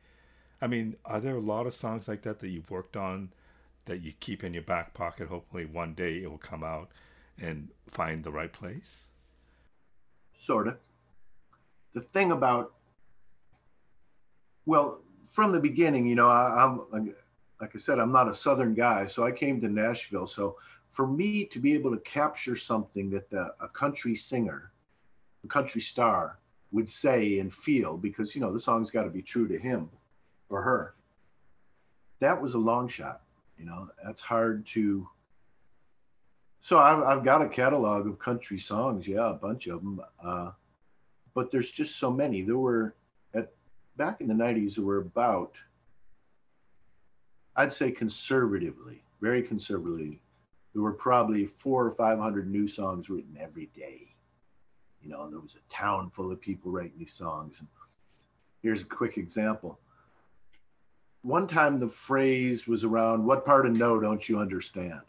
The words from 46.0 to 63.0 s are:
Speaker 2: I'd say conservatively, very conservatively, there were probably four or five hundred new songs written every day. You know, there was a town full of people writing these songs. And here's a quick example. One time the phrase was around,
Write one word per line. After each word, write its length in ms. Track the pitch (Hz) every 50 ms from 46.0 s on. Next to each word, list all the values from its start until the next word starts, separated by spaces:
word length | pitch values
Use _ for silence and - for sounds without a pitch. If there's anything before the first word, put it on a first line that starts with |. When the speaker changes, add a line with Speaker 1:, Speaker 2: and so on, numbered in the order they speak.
| - - - - _ _ _ _ _ _ _ _ _ _ _ - - - _ _ _ _ _ _ _ _ _ _ _ _ _
Speaker 2:
I'd 180 | 131 143 139 -
say 180 | - 143 127
conservatively, 1120 | 123 - 117 107 104 - - - 131 131 123 107 101 90 85 78 73 - - 64 - - - _ _ _
very 200 | 104 113 123 123 120
conservatively, 800 | - 113 101 - - 101 92 82 85 85 80 78 76 76 - _ _ _ _ _ _ _ - - - -
there 80 | 107
were 120 | 104 107 98
probably 520 | - - 131 123 123 113 110 107 104 101
four 400 | 101 - - - 135 131 127 120
or 60 | 117
five 260 | 113 - 117 110 113 110
hundred 300 | 107 110 101 101 92 95
new 180 | 98 101 104 101
songs 420 | - - 98 95 92 90 82 95
written 280 | 95 82 71 71 76 73
every 300 | 78 78 78 82 78 76 _
day. 400 | - - - - - - - _ _ _ _ _ _ _ _ _ _ - _ _ _ - _ _ _
You 80 | 147 151
know, 200 | 143 139 151 151
there 100 | 156 160
was 160 | 151 - -
a 180 | - _ _ -
town 360 | - 98 104 104 92 90 90
full 220 | - - 92 92
of 80 | 92 90
people 320 | - 101 95 90 - 90
writing 220 | 90 90 87 82 71 80
these 160 | 85 - -
songs. 460 | - 87 82 78 78 78 76 73 -
And 80 | 78 76 _ _ - - _ _ _ _ _ _ _ _ _ _ _ _ _ _
here's 220 | - 113 107 98 90
a 20 |
quick 320 | - - - 123 113 - 104
example. 640 | 90 85 - 113 107 107 107 - - 82 73 - _ _ _ _ _ _ _ _ _ _ _ - - - - - - _ _ _ _ _ _ _ _ _ _ _ -
One 220 | 123 143 175 190
time 320 | - 156 160 151 147 143 127
the 120 | 123 110
phrase 800 | - - - - 135 135 135 131 131 127 127 127 123 110 - 117
was 160 | 117 104 110
around, 400 | 110 110 113